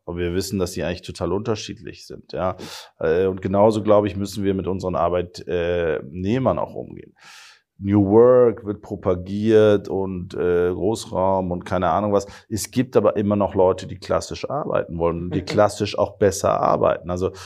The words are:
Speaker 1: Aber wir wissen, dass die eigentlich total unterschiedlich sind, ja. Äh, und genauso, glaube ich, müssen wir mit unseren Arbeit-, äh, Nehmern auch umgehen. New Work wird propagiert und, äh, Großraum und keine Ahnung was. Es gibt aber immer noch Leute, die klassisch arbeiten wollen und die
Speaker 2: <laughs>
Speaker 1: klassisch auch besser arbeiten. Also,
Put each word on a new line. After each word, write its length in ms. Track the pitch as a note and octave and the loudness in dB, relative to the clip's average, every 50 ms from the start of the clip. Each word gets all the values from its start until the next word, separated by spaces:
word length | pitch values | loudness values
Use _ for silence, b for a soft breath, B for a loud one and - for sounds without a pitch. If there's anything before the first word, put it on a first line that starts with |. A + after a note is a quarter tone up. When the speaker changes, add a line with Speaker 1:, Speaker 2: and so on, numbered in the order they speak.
| _ | _
Speaker 1:
Aber 140 | - F2 F2 | -10 -6 -4
wir 160 | F2 F2 F2 | -4 -2 -2
wissen, 240 | F#2 F#2+ - A2 G2 | -4 -4 -4 -4 -4
dass 140 | F2+ F2 - | -4 -4 -4
die 100 | F#2 D#2+ | -6 -6
eigentlich 160 | D2+ F2+ F2 - | -6 -6 -8 -10
total 300 | - F2+ - F#2+ F2 F2 | -14 -8 -6 -4 -4 -4
unterschiedlich 760 | G2+ A2 A#2 A2 G#2 - - - - - - - - - | -4 -4 -4 -6 -6 -6 -10 -14 -14 -16 -18 -18 -18 -18
sind, 260 | - - - - _ - | -18 -18 -20 -18 _ -8
ja. 220 | C#2+ F2 F#2 F2+ B F2 D#2+ B B B B B _ | -4 -4 -4 -4 B -12 -16 B B B B B _
Äh, 260 | - E2 D#2 F2 F#2+ | -2 0 2 2 2
und 140 | F#2+ F#2+ F#2+ | 0 -2 -2
genauso, 420 | F#2 G2+ F#2 G2+ G2+ A2+ G#2+ A2 G2 | -4 -2 2 4 4 4 4 2 2
glaube 240 | G#2+ G#2 G#2 G#2 | 4 4 4 4
ich, 80 | G#2 F2+ | 2 -2
müssen 300 | F#2+ G2+ F#2+ F#2+ A2 G2 | -4 -6 -6 -6 -4 -2
wir 80 | G2 G2 | 0 0
mit 140 | F#2+ F2+ | 0 -2
unseren 300 | E2+ F#2+ F#2+ F2 F#2 F2 | -4 -6 -4 -4 -4 -2
Arbeit-, 460 | - D#2+ F2 F2 F2+ F2+ F2+ - - - - | 0 0 0 0 0 -2 -4 -8 -14 -10 -6
äh, 520 | D#2 F2 E2+ E2+ F2 F2 E2+ E2 D2+ - A#1+ C2+ | -4 -2 -2 -2 -2 0 0 -2 -2 -4 -6 -10
Nehmern 480 | C#2+ F2+ F#2 G2 A2 C3 C3 A2+ F2 C2+ | -10 -8 -4 -4 -2 0 0 0 0 -2
auch 160 | - - - | -4 -8 -10
umgehen. 400 | - B1+ - - - - - _ B B B B B B B B B B _ _ _ G2 | -14 -14 -14 -16 -18 -20 -20 _ B B B B B B B B B B _ _ _ -2
New 220 | G2 G2+ G#2 G2+ F#2+ | 2 4 4 4 6
Work 560 | G2+ A2+ A#2 B2+ B2+ B2 B2 A#2 G#2+ G2+ - | 8 8 8 8 8 8 6 4 2 0 -6
wird 160 | G2+ G#2 - - | -8 -10 -10 -10
propagiert 1080 | - A2 F#2 - G2 F#2 F2+ F2 F2+ G2 G#2 G#2 A2 A2 G#2+ G#2+ G#2+ G#2 G2+ - - | -10 -10 -4 -2 -2 -2 -2 -4 -6 -6 -2 2 4 6 6 6 6 6 4 0 -2
und, 460 | - F#2+ F#2+ F#2+ F#2+ F2+ F2+ F#2+ - | -4 -4 -4 -4 -6 -8 -10 -10 -6
äh, 360 | - - F2+ F2 F2 F2 F2+ | -4 0 0 2 2 2 0
Großraum 800 | F#2 F2+ F2 G2+ A2+ A2+ - G#2 - F2+ F#2 F#2+ F#2+ F#2+ F#2 F#2 | 0 -2 -2 -2 -2 -4 -6 -6 -4 -2 0 0 0 0 -2 -2
und 140 | F2+ F2+ F2+ | -6 -6 -6
keine 240 | - F#2+ F#2 F#2 F2 | -4 -4 -2 0 0
Ahnung 240 | E2 F#2 G#2 G#2 G2+ | 0 0 0 2 0
was. 140 | G2+ - B B B B B | 0 0 B B B B B
Es 200 | A#2 G2+ - - | -8 -8 -8 -4
gibt 240 | - A#2+ B2+ - - | -2 -2 -2 2 2
aber 220 | B2 G#2 G#2 - | 4 4 4 2
immer 200 | - G#2+ G2+ G#2 | 2 0 0 2
noch 180 | G2+ G2+ F#2 - | 2 0 0 2
Leute, 320 | G2 F#2 F#2 F#2+ F#2 - | 2 2 2 2 0 -4
die 100 | - F#2+ | -10 -14
klassisch 540 | F#2 - - F2+ F2+ F#2 - - F2 - - | -14 -6 -2 -2 -2 -2 -4 -8 -10 -8 -8
arbeiten 480 | B2+ C#3+ D#3 - - - - - - E2+ | -6 -6 -6 -4 -2 -4 -4 -4 -4 -2
wollen 240 | E2 E2+ E2+ E2+ E2+ | -2 -2 -2 -2 -6
und 120 | F2+ F#2+ | -4 -4
die 60 | G2 F2+ | -6 -4
Speaker 2:
<laughs> 40 | |
Speaker 1:
klassisch 520 | - - G#2+ G#2 G2+ - - G#2+ G2+ - - | -2 2 2 2 2 2 -2 -4 -4 -2 -2
auch 200 | G2+ - - - | -2 -4 0 0
besser 420 | G#2+ G2 F#2 - - G2 G#2 F2 | 2 2 2 2 0 0 0 2
arbeiten. 480 | E2+ - - - - - - - - D#2+ | 2 0 2 2 2 0 0 0 -4 -6
Also, 200 | F2+ F2+ F#2 F2+ B B B | -4 -4 -4 -4 B B B